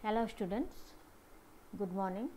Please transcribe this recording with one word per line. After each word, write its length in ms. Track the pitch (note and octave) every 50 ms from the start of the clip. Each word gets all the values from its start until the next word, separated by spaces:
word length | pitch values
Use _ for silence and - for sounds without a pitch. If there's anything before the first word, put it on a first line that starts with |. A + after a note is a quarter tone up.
| - G#3+
Hello 160 | A3 A3+ A3+
students, 520 | G#3 - - G#3 F3 G3 A#3 - - - - - - - - - - - - - - - - - - - - - - -
good 140 | F#3 G3+ F3+ F3+
morning. 360 | G3 G3 F#3+ F#3 G3 A#3+ E4 -